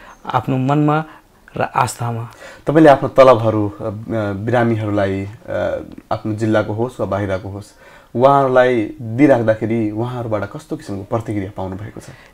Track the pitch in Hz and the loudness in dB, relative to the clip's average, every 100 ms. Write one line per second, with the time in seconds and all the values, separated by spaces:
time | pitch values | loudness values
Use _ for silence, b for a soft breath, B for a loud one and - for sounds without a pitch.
0 | b - - 131 127 131 131 147 147 151 | b -16 -6 -4 -2 -2 0 2 2 0
1 | 156 b _ _ _ - - - 123 - | -4 b _ _ _ -6 -4 -2 -2 -4
2 | 120 113 117 b b b - 151 156 135 | -6 -6 -10 b b b 0 6 8 6
3 | 135 - 131 117 113 107 104 - 110 104 | 4 6 8 6 4 0 -2 -4 -10 -10
4 | 113 113 104 98 113 120 117 110 107 101 | -6 -4 -4 -4 -2 0 2 0 -2 0
5 | 98 98 98 107 - 95 90 - - - | 0 -2 -6 -12 -8 -4 -4 -6 -10 -14
6 | - 110 113 107 113 107 104 107 123 - | -8 -6 -4 -2 0 0 0 -2 -4 -4
7 | 104 98 98 95 98 98 98 - b b | -4 -4 -2 -6 -8 -14 -16 -20 b b
8 | b 117 131 139 135 127 127 123 104 - | b 2 4 4 4 4 4 2 -2 -6
9 | 113 117 147 123 110 110 110 117 107 107 | -6 2 4 4 2 0 -2 -2 -2 -4
10 | 120 123 117 107 - 151 - 156 - 98 | -6 -6 -4 -4 -6 -10 -12 -12 -10 -12
11 | 101 117 113 104 95 101 95 95 104 - | -6 -6 -4 -6 -6 -8 -10 -10 -12 -16
12 | - b b | -20 b b